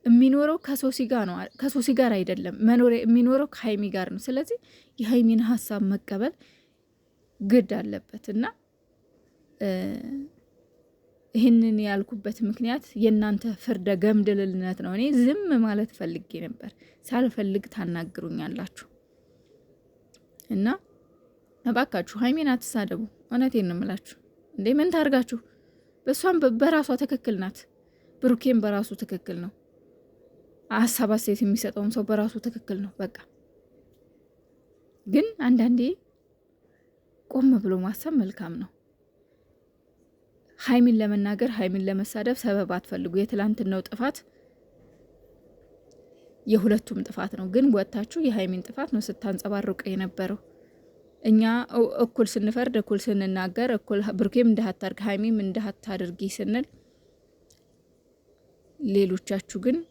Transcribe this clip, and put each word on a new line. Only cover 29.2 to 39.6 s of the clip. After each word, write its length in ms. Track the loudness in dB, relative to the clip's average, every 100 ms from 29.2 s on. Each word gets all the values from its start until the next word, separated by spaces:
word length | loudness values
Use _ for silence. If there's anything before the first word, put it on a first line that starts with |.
| -8 -10
ነው። 140 | -10 _ _ _ _ _ _ _ _ _ _ _ _
ሀሳብ 400 | 0 0 0 0
አስተያየት 300 | 0 0 0
የሚሰጠውም 480 | 0 0 -2 -4 -4
ሰው 120 | -2
በራሱ 320 | -2 0 0 -4
ትክክል 360 | -8 -10 -8 -8
ነው። 120 | -8
በቃ 220 | -8 -12 -12 -20 _ _ _ _ _ _ _ _ _ _ _ _ _ _ _ _ _ 0
ግን 200 | 2 2 -2
አንዳንዴ 400 | 2 4 4 4 0 -4 _ _ _ _ _ _ _ _ _ _ _ _ _
ቆም 200 | 2 4 4
ብሎ 160 | 2 -2
ማሰብ 340 | -2 -6 -2
መልካም 380 | 0 -2 -6 -10
ነው። 140 | -10 -12 _ _ _ _ _ _ _ _ _